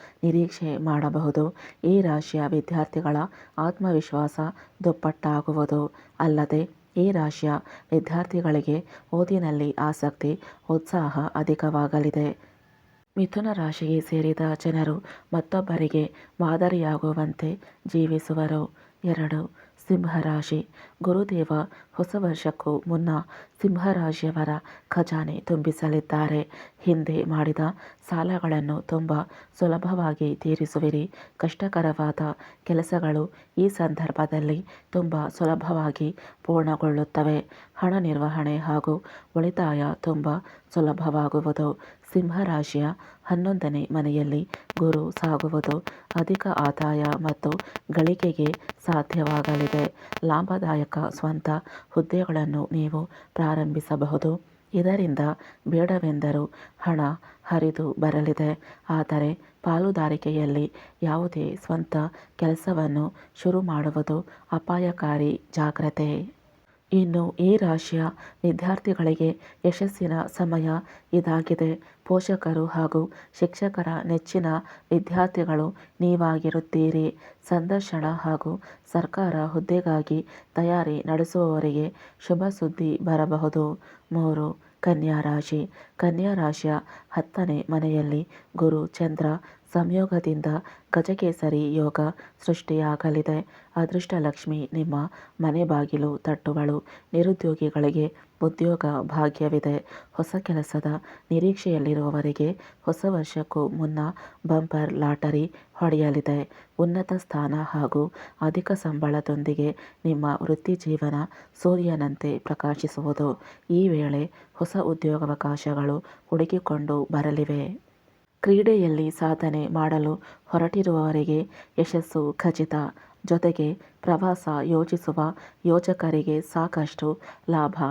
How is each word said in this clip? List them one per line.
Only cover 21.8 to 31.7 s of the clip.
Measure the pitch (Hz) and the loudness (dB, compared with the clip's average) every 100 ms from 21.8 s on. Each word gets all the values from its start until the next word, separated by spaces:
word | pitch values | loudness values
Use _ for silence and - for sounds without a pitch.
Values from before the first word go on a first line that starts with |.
| - | -10
ಹೊಸ | - 175 208 | -4 -4 -2
ವರ್ಷಕ್ಕೂ | 185 160 160 - - 151 - | -2 -2 -4 -4 -2 -2 0
ಮುನ್ನ | 165 170 156 175 - - - | -2 0 -2 -4 -14 -20 -2
ಸಿಂಹರಾಶಿಯವರ | 202 180 185 180 165 156 156 160 156 151 - - - | 0 2 0 0 0 -2 -2 -2 -2 -4 -8 -20 -4
ಖಜಾನೆ | - 170 160 156 151 | -2 0 -2 -4 -6
ತುಂಬಿಸಲಿದ್ದಾರೆ. | - 165 151 156 160 156 - 151 151 151 147 - - - | -2 0 0 0 0 0 0 0 0 0 -4 -10 -20 -2
ಹಿಂದೆ | - 160 156 160 | 2 2 2 -2
ಮಾಡಿದ | 160 156 151 156 160 196 - - | 0 0 0 0 -2 -4 -12 -20
ಸಾಲಗಳನ್ನು | - 170 165 185 165 151 147 151 | -6 -2 0 0 0 0 0 -4
ತುಂಬ | - 165 160 151 156 - - | -2 -2 0 -2 -2 -10 -20
ಸುಲಭವಾಗಿ | - 175 165 180 185 165 151 151 | 0 0 2 0 0 0 0 -2
ತೀರಿಸುವಿರಿ. | 147 160 156 151 151 151 151 160 - - - | -2 0 0 0 0 0 0 -2 -8 -20 -6
ಕಷ್ಟಕರವಾದ | 165 - 196 | -6 -4 -4